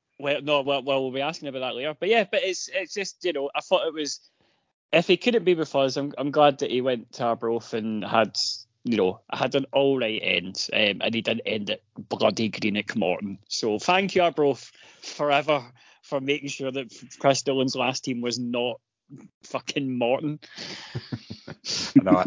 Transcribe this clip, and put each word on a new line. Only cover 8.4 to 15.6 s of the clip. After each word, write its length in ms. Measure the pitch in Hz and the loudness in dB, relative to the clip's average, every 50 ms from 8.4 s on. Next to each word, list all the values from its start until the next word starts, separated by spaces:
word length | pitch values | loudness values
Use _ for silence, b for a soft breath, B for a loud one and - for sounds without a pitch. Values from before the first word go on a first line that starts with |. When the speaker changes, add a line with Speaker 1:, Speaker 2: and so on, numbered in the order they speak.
| - - - - - _ _ _ - | -4 -4 -6 -10 -14 _ _ _ -4
Speaker 1:
you 140 | 123 113 | 0 2
know, 240 | 104 92 92 95 - _ - | 2 2 2 0 -2 _ -10
had 240 | - - 135 131 143 | -4 -2 -2 0 0
an 100 | 139 135 - | -2 -2 0
all 260 | - 139 139 139 135 | 0 2 2 2 2
right 220 | 127 120 110 110 98 | 2 0 -2 -4 -2
end, 460 | 85 92 92 90 87 92 95 - - - - | -2 0 0 0 -2 -4 -6 -8 -6 -2 0
um, 260 | 107 107 101 98 - | 2 2 2 2 0
and 140 | - 110 113 | -2 -2 -2
he 60 | 117 | -2
didn't 220 | - 117 117 117 - | -2 -2 -2 -2 -2
end 240 | 101 110 107 101 101 | -4 -4 -4 -4 -6
at 120 | 107 - _ _ _ - - - | -8 -8 _ _ _ -18 -10 -8
bloody 400 | 110 104 - - 95 120 113 104 | -2 2 2 2 2 2 -2 -2
Greenock 440 | - - - 107 98 104 104 - - | -2 -2 -2 -2 0 -2 -2 -4 -2
Morton. 400 | 113 87 87 87 - 104 98 98 - _ | 0 0 0 0 0 -4 -8 -8 -10 _
So 320 | - - - - 110 104 107 | -10 -6 -2 0 0 0 0
thank 360 | - - 180 190 202 180 - | 2 2 2 2 2 2 2
you, 80 | 185 175 | 2 2
Arbroath, 460 | 170 - 160 147 143 127 - - - b b b b b b | 2 2 2 2 2 0 -2 -6 -20 b b b b b b
forever 640 | - - - - 147 147 139 147 143 151 151 139 | -16 -12 -6 -2 0 2 2 2 2 2 0 0